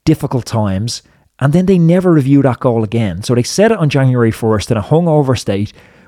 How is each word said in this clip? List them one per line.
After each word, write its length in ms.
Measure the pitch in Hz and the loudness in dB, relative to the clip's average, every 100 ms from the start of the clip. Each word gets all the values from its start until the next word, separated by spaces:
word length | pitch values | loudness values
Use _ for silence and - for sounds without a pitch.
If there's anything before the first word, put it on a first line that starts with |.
| - | -2
difficult 400 | 156 143 131 - | -2 -2 -6 -4
times, 560 | 117 107 95 113 - - _ _ _ | -4 -2 -2 -6 -8 -16 _ _ _
and 120 | 139 | 0
then 140 | 160 185 | 0 2
they 140 | 185 | 2
never 340 | 165 180 185 | 4 2 4
review 280 | 160 131 143 | 2 4 2
that 180 | 135 120 | 2 0
goal 220 | 131 113 | 0 0
again. 400 | 110 113 107 85 | -2 -2 -2 -4
So 120 | 110 120 | -2 -2
they 80 | |
set 300 | 117 - 214 | 0 0 0
it 40 | 220 | 2
on 120 | 156 | 0
January 420 | 143 135 123 113 | 0 0 2 0
first 400 | 107 113 107 - | 0 -2 -2 -2
in 60 | 113 | -4
a 60 | |
hungover 540 | 95 156 170 151 135 120 | 0 0 2 0 0 -2
state 360 | - 101 104 - _ _ | -2 -4 -4 -10 _ _